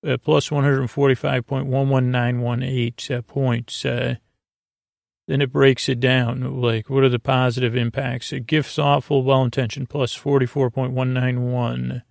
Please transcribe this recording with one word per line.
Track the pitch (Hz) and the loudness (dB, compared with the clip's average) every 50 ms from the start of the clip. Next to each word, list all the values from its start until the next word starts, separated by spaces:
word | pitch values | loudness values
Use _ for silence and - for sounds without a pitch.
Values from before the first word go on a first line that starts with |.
| - 160 | -2 -2
uh, | 131 120 | -4 -2
plus | _ - 151 151 139 - | _ 2 2 2 2 0
one | 151 143 139 | 0 2 2
hundred | 143 139 135 135 117 | 2 2 2 0 -2
forty-five | - - 139 139 131 - - 143 135 127 117 _ | -2 2 2 2 2 2 0 -2 -2 -2 -2 _
point | 139 131 135 | -4 -4 -2
one | 139 131 135 135 135 | -2 -2 0 0 2
one | 139 131 127 123 | 2 2 2 2
nine | 127 123 120 120 123 120 | 0 0 0 0 0 0
one | 123 120 120 120 | -2 -2 -2 -2
eight, | 131 135 135 127 120 117 113 - - - | -2 -2 -2 -2 -2 -2 -4 -8 -8 -6
uh, | 131 123 120 | -6 -6 -6
points. | _ - 139 135 131 120 117 117 - - - - | _ -4 -2 0 0 0 -2 -4 -8 -12 -6 -4
Uh, | 131 123 120 127 123 123 - _ _ _ _ _ _ _ _ _ _ _ _ _ _ _ _ _ _ _ _ _ - | -4 -2 -2 -2 -2 -4 -6 _ _ _ _ _ _ _ _ _ _ _ _ _ _ _ _ _ _ _ _ _ -4
then | 156 139 | 0 0
it | 143 131 | 0 0
breaks | 131 143 139 135 131 - - - | 2 4 4 4 4 4 0 -2
it | 170 120 | -2 0
down. | 120 127 131 131 123 117 120 127 127 131 139 131 | 2 2 4 4 2 0 -2 -4 -4 -6 -4 -2
Like, | 123 120 113 113 110 - | 0 0 0 0 -4 -2
what | 131 135 135 | 2 4 4
are | 135 | 4
the | 123 120 | 4 2
positive | - - 135 127 127 127 117 127 127 120 113 | 0 0 0 2 2 2 0 0 -2 0 0
impacts? | 127 120 117 113 - 139 127 127 123 - - | 0 -2 -2 -2 -4 -6 -4 -6 -6 -8 -8
A | - 139 | -8 -8
gift | 117 113 156 156 143 - - | -4 0 0 0 0 -2 -2
thoughtful, | - 147 143 143 143 139 - 143 139 131 | -2 2 2 2 2 2 0 0 0 2
well-intentioned, | 131 139 131 131 123 - - 131 113 - 143 135 - | 4 4 4 2 2 0 -2 -2 -2 -4 -6 -10 -8
plus | - 147 135 117 - | -4 -4 -4 -2 -4
forty-four | - - 147 143 139 131 120 - 143 135 123 | -6 -4 0 2 2 0 0 0 -2 -2 -2
point | 117 - 131 127 127 | 0 -2 -4 -2 -2
one | 127 131 127 | -2 -2 0
nine | 127 127 127 127 123 123 123 123 | 0 0 0 0 0 -2 -2 -2
one. | 123 123 120 117 123 123 127 123 127 127 - _ | -2 -2 -2 -2 -4 -4 -4 -4 -6 -8 -10 _